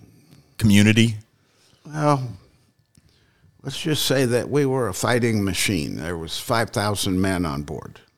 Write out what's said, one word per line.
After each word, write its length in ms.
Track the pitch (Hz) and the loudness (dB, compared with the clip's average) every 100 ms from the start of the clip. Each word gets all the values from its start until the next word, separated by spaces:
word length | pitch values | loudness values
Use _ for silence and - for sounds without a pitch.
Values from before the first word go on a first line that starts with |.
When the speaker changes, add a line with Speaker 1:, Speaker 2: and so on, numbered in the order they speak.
| - - _ - _ - | -20 -20 _ -20 _ 0
Speaker 1:
community? 600 | 110 101 104 110 113 107 - _ _ _ _ _ | 4 6 6 6 2 0 -14 _ _ _ _ _
Speaker 2:
Well, 460 | 156 151 147 143 123 92 - _ _ _ _ _ _ _ _ _ _ _ | -12 -2 0 0 -2 -12 -20 _ _ _ _ _ _ _ _ _ _ _
let's 180 | 135 - | -12 -6
just 260 | 160 151 - | -2 0 2
say 180 | 135 | 2
that 260 | 127 120 87 | 2 0 0
we 160 | 139 139 | 0 0
were 220 | 131 113 | 0 -2
a 40 | |
fighting 520 | 87 110 120 117 110 | -2 0 2 2 0
machine. 500 | 98 90 - 90 67 | 0 -2 0 -2 -4
There 220 | 50 78 85 | -6 -8 -8
was 200 | 80 - | -8 -8
five 340 | - 117 113 | -2 -2 -2
thousand 500 | 110 104 98 101 92 | -2 -2 -2 -2 0
men 260 | 95 92 82 | 0 0 -2
on 160 | 69 | -4
board. 380 | 71 76 - - _ | -8 -10 -14 -20 _